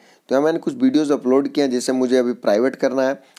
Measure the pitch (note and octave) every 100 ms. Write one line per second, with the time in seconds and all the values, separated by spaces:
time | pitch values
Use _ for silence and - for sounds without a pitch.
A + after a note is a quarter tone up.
0 | _ _ - C3 D#3 E3 D#3 B2+ C3 D3
1 | C#3+ C3 B2 C3+ C#3 D3 C#3 B2 A#2+ C3
2 | B2+ B2+ A#2+ A2+ A2+ G#2 C3 C3 C3+ C3+
3 | C3 C#3 _